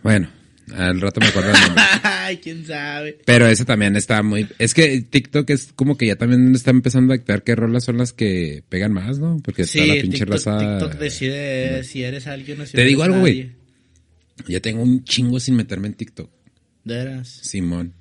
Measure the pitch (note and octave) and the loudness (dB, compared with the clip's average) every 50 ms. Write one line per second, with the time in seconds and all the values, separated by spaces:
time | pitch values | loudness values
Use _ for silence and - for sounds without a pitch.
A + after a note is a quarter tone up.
0 | _ G#2+ A2 G2+ E2+ - - _ _ _ _ _ _ - F#2 F#2 F2+ F2+ F2+ F2+ | _ 2 2 2 0 -2 -10 _ _ _ _ _ _ -14 -8 -4 -2 -2 -2 -2
1 | F#2 G2+ - G#2 - - - G2 F2+ G2+ - - A#3+ G3+ F3 A3+ G#3 G3 F#3+ G#3+ | -2 -4 -2 0 0 0 0 0 0 4 4 4 4 4 4 2 2 2 2 0
2 | - G#3 G3 F#3 F#3 F#3+ F#3+ F3+ - D#3+ E3 E3 D#3+ D#3 D#3 D3 C#3+ D3 D3 D3 | 0 -2 -4 -2 -6 -8 -8 -10 -10 -14 -14 -14 -14 -10 -8 -8 -8 -8 -8 -8
3 | D3+ D3+ D3 _ _ - A#2+ A#2+ A#2 A2+ A2 G#2+ B2+ B2+ B2 G#2+ G#2 G2+ G2+ G#2 | -10 -10 -12 _ _ 4 6 6 8 6 6 4 2 0 0 0 2 0 0 0
4 | - - A#2 G#2+ G#2+ G#2 G#2 G#2 G#2+ G2+ - _ A2+ A2+ - - D#3+ D3 C3+ C3 | 0 0 0 0 2 0 0 -2 -4 -6 -4 _ -2 0 4 4 4 4 2 -2
5 | A#2+ - - C#3+ B2 - - D3 C#3+ - D3 C3 - - _ - C3 C#3 C#3+ C#3 | -4 0 0 0 0 0 -2 -2 0 0 0 -2 -2 -8 _ -2 0 0 0 0
6 | B2 A2 G2+ - - A#2+ B2 B2 B2+ B2+ C3 B2+ - C3 B2+ C3 B2+ C3 A#2+ C3 | 0 0 0 0 2 2 4 6 6 6 4 4 4 4 4 4 4 2 2 4
7 | B2+ B2+ C3 B2 - - G2+ G#2 - - A#2 A#2 A2+ A2+ A#2 B2 A#2+ - A#2+ A#2+ | 4 4 2 0 0 -2 -2 -2 0 0 0 0 0 0 0 0 0 -2 -2 -2
8 | B2 A#2+ - - A2+ G#2 F#2+ F2+ E2+ D2+ D2 D2 - _ - F#2 G2 G#2+ G#2+ F#2 | -2 -4 -2 -2 -2 0 0 0 -2 -4 -6 -10 -14 _ -4 -2 -2 0 -2 -2
9 | F2+ A2 C3+ C#3+ D3+ E3 E3+ D#3 - - - - F#2 E3 - D#3 D3+ D3+ D3+ C#3+ | -4 -4 -6 -4 -2 -2 -4 -4 -6 -8 -4 -4 -4 -2 0 2 2 4 2 2
10 | C#3 - C#3 C3+ A2 F#2+ - - - G#2+ G#2 G#2+ G#2+ G#2 G#2 G2 F#2 - D#3 - | 0 -2 -2 -2 -2 0 -2 -2 -2 -2 -2 -2 -2 -2 -2 -2 -4 -4 -6 -6
11 | D3+ C#3+ - - C3+ C3 C3+ C#3+ C#3+ C#3 C3+ C3 C3 C3 C3 C3 C3 B2+ - C3+ | -8 -8 -6 -6 -6 -6 -6 -6 -6 -6 -6 -4 -4 -4 -6 -6 -8 -10 -10 -8
12 | B2+ B2 C3 C#3 B2 D3 C#3+ C3+ C3+ C#3 D3 C#3+ D3 C3+ - C3 B2 C3 C3+ C3+ | -8 -8 -8 -10 -12 -12 -14 -14 -12 -14 -12 -12 -12 -4 2 2 4 4 4 4
13 | D#3+ F#3 F#3 F#3+ F#3 D#3+ B2 C3 B2+ B2+ - _ _ _ _ _ _ _ _ _ | 4 2 4 4 4 4 4 2 -2 -10 -16 _ _ _ _ _ _ _ _ _
14 | _ _ _ _ _ _ _ - - - F2 F2+ - A2+ A2 A2+ A#2 B2+ B2+ C3 | _ _ _ _ _ _ _ -20 -10 -6 -6 -4 -4 -4 -4 0 2 2 2 2
15 | B2+ - - - B2 B2 B2 B2+ B2 C3+ B2+ A#2 G#2+ - G2+ F2+ G2 G#2 G#2 _ | 0 -2 -2 -2 0 0 -2 -2 0 0 0 0 0 -2 -6 -8 -8 -8 -8 _
16 | A#2 - _ - - - _ _ _ _ _ _ _ _ _ _ _ A2 A#2 A#2+ | -14 -14 _ -18 -18 -18 _ _ _ _ _ _ _ _ _ _ _ -10 -8 -8
17 | B2+ C3+ C3+ C3 B2+ B2 - - - - - G2 F2+ E2+ E2+ F2 F2 F2 - _ | -8 -8 -10 -12 -14 -16 -18 -16 -16 -10 -6 -6 -4 -4 -4 -6 -6 -10 -12 _